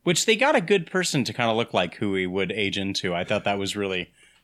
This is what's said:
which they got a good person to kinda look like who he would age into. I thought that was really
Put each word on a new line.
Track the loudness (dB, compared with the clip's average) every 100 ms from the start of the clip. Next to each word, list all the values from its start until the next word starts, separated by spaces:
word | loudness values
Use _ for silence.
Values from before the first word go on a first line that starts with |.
which | -2 0 2
they | 4
got | 4 2
a |
good | 4 0 2
person | -2 0 0
to | -2
kinda | 0 2
look | 2 0
like | 0 0 -2
who | -2
he | 0 0
would | -2 -2
age | -2 -2 -2
into. | -4 -2 -2
I | -2
thought | 0 -2
that | 0 -2
was | -2 -4
really | -2 -4 -6 _ _ _